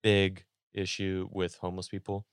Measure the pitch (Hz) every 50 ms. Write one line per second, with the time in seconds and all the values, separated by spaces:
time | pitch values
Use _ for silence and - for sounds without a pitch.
0 | - 110 101 98 98 95 95 - - _ _ _ _ _ - 101 95 90 - -
1 | 98 95 95 92 92 - - 95 92 85 - - - 90 90 92 90 - - 98
2 | - - 98 101 104 _